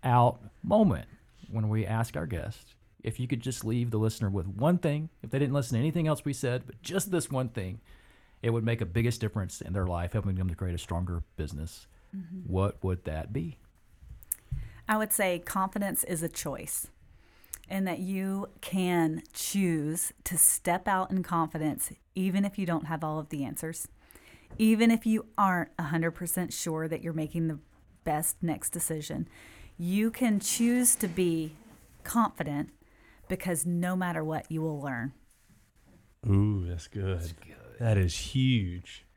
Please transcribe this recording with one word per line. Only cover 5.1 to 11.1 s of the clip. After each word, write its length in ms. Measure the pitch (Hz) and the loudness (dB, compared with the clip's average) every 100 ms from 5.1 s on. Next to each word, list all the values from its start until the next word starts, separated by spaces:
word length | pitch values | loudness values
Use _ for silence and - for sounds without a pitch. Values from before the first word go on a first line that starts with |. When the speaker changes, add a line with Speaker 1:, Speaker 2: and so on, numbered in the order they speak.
| _ | _
Speaker 1:
if 60 | 113 | -4
they 80 | 135 | 0
didn't 140 | 143 | 2
listen 200 | 143 120 113 | 2 2 2
to 40 | |
anything 280 | 147 170 156 | 2 2 0
else 160 | 151 - | 0 -2
we 80 | |
said, 300 | 135 127 127 - | -2 -2 -2 -4
but 160 | - | -14
just 300 | - 180 202 | -4 -4 0
this 180 | 180 - | 0 0
one 200 | 131 127 | -2 -2
thing, 300 | 117 92 110 _ - - - - _ | -4 -6 -8 _ -20 -20 -20 -20 _
it 80 | 117 | 0
would 120 | 117 | 2
make 180 | 113 113 | 2 0
a 40 | 87 | 0
biggest 340 | 92 117 117 | 2 2 2
difference 400 | 110 107 92 - | -2 -2 -4 -6
in 120 | - | -4
their 120 | 92 92 | 0 0
life, 280 | 87 87 | 0 0
helping 220 | 110 98 92 | 0 0 0
them 120 | 92 | 0
to 60 | 87 | -2
create 180 | 90 | -2
a 40 | 87 | -4
stronger 420 | - 85 90 | -2 -2 -2